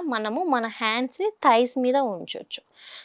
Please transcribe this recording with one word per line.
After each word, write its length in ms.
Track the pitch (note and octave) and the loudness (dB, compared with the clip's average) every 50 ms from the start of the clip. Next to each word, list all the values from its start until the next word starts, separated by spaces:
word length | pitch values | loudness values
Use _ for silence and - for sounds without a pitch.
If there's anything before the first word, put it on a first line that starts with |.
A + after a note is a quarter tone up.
మనము 440 | F4+ D#4 B3 G#3+ G#3+ G#3+ A3 D4 F#4 | -2 -2 -2 -2 -2 -2 -2 -2 0
మన 220 | F4 C4+ A#3+ A3+ | 0 0 0 0
హ్యాండ్స్‌ని 640 | A3+ A3 - A#3 G#3+ A3 A#3+ B3+ B3+ - - F#4 G#4+ | -4 -4 -2 -2 0 0 0 -2 -4 -4 -4 -4 -4
థైస్ 480 | G#4+ _ - C4 A#3 A3+ B3 A#3+ - C4 | -2 _ 4 6 6 6 4 2 0 0
మీద 180 | B3+ B3 B3+ | 0 2 2
ఉంచొచ్చు. 680 | C#4 C#4 A#3 G3 E3+ E3+ - - - - - - - - _ _ - - - - - - | 2 2 0 -2 -6 -8 -10 -12 -12 -12 -12 -14 -14 -14 _ _ -20 -20 -20 -20 -20 -20